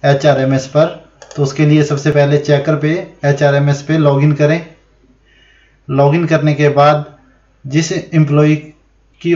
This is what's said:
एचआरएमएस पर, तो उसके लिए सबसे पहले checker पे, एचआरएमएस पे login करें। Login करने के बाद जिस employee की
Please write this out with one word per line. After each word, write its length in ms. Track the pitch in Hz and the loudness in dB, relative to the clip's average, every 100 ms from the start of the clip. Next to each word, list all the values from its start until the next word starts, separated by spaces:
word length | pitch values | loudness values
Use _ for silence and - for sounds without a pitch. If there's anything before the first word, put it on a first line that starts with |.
एचआरएमएस 600 | 143 139 151 135 131 135 - | 0 0 0 0 0 -2 -2
पर, 180 | 147 165 - - _ - - | 0 -2 -2 -20 _ -18 -6
तो 80 | |
उसके 220 | 139 - 147 | -6 0 2
लिए 180 | 151 | 2
सबसे 280 | 147 143 156 | 2 -2 0
पहले 260 | 147 143 147 | 0 2 0
checker 360 | - 143 147 151 | 0 -2 0 -2
पे, 160 | 151 170 185 - 143 | -2 -4 -8 -6 -4
एचआरएमएस 560 | 143 147 139 143 139 | 0 0 2 0 -2
पे 160 | - 160 | -2 0
login 340 | 147 139 151 | 2 2 0
करें। 320 | 147 151 165 - - _ _ _ _ _ _ _ _ _ _ - | 2 0 0 -6 -20 _ _ _ _ _ _ _ _ _ _ -8
Login 380 | 135 143 165 165 | 0 2 2 0
करने 260 | 156 151 | 0 0
के 160 | 139 147 | 0 0
बाद 320 | 143 143 151 - - _ _ _ _ 135 | 2 2 2 -4 -18 _ _ _ _ -6
जिस 260 | 143 165 | -4 -2
employee 640 | 185 - 165 147 147 151 151 - - _ _ _ _ | -6 -4 0 2 2 2 0 -4 -20 _ _ _ _
की 120 | 170 | -4